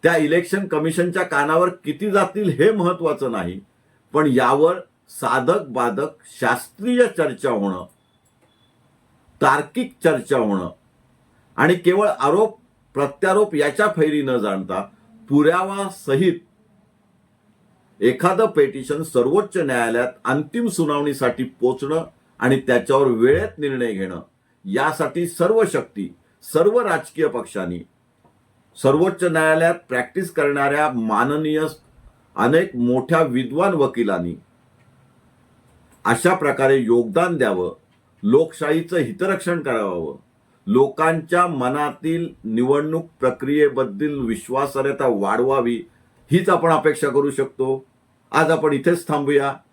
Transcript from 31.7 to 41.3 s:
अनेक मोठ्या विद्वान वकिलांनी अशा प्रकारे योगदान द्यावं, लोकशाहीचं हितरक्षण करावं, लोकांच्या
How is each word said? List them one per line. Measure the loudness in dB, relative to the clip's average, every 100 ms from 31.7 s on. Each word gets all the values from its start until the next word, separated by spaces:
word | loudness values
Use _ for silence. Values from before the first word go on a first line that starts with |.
| -8 _ _ -20 _ _ -2
अनेक | 2 2 0 -2
मोठ्या | 0 0 0 0
विद्वान | 2 -2 -4 -2 0
वकिलांनी | 2 0 0 -2 -2 -4 -10 _ _ _ _ _ _ _ _ _ _ _ _ _ _ _ _ -2
अशा | 2 2
प्रकारे | 2 0 0 2 2
योगदान | 4 2 2 0 0 0
द्यावं, | 0 0 -4 -8 _ _ _ _
लोकशाहीचं | 2 4 2 -2 -2 -2 -2 -4
हितरक्षण | -4 -4 -4 -2 -4 -4
करावं, | -2 -2 -2 -4 -8 -12 _ _ _ _ 0
लोकांच्या | 2 2 2 0 0 0